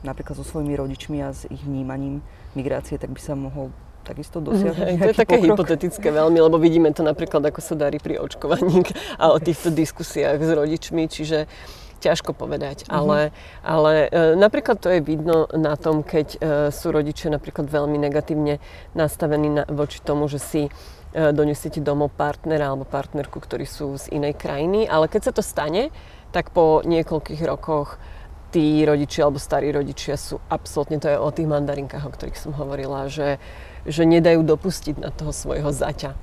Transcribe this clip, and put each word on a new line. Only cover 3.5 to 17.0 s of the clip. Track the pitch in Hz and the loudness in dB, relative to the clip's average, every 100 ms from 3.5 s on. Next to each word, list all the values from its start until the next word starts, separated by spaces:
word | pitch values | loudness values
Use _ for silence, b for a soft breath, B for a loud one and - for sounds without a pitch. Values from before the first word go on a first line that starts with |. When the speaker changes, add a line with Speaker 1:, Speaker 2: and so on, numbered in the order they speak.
| 143 135 - - - | -8 -10 -12 -20 -20
Speaker 1:
takisto | - 160 151 170 | -14 -12 -10 -8
dosiahnuť | 147 202 196 165 | 0 2 2 0
Speaker 2:
Hej, | 190 | 0
to | |
je | 175 | 4
Speaker 1:
nejaký | 202 220 | 4 4
Speaker 2:
také | 226 247 | 4 6
Speaker 1:
pokrok? | 180 208 | 6 4
Speaker 2:
hypotetické | 165 160 180 - 160 | 2 0 0 -2 0
veľmi, | 151 160 165 | 4 4 8
lebo | 160 165 | 8 8
vidíme | 165 165 156 | 6 6 4
to | 151 | 4
napríklad, | 156 151 165 156 | 0 0 0 0
ako | 147 147 | 0 -4
sa | - | -8
darí | 160 143 147 | -2 -2 -2
pri | - 143 | -6 -6
očkovaní | 143 - 143 147 180 180 175 - B 254 | -6 -8 -2 0 4 4 4 -2 B 2
a | 165 | 6
o | 156 | 6
týchto | 160 160 175 | 4 0 0
diskusiách | 156 156 - 170 - 143 147 | 0 0 -4 -8 -2 0 2
s | 160 | 2
rodičmi, | 160 151 160 - 170 160 | 2 2 -2 -4 -2 -2
čiže | - 151 156 151 B B B B - | -4 -2 -2 -4 B B B B -4
ťažko | - 165 - 151 | 0 0 -2 -8
povedať, | - 143 143 143 | -6 -6 -6 -10
Speaker 1:
Mhm. | - | -4
Speaker 2:
ale, | 156 151 147 151 B B B | 0 2 2 0 B B B
ale, | - 160 151 156 147 | -2 4 6 6 4
e, | 170 160 170 | 4 6 8
napríklad | 208 294 285 220 | 6 4 0 0
to | 180 | 4
je | 180 | 2
vidno | 143 156 156 165 151 | 2 -2 2 2 2
na | 160 156 147 | 0 0 0
tom, | 165 156 | 0 0
keď, | 143 165 147 | 2 0 0
e, | - 160 147 147 | -4 0 2 0
sú | 147 170 | -2 -2
rodičia | 156 | 0